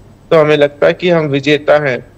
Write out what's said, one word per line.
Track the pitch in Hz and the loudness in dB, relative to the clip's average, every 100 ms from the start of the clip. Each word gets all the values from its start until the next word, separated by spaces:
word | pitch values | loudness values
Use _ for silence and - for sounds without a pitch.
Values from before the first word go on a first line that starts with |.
| - - - | -20 -18 -2
तो | 165 | 0
हमें | 151 151 | 2 2
लगता | 143 - 160 | 0 0 -2
है | |
कि | 170 180 | 0 -2
हम | 165 151 | -2 -2
विजेता | 139 131 147 147 151 147 | -4 -2 -2 0 0 0
हैं। | 120 - | -6 -10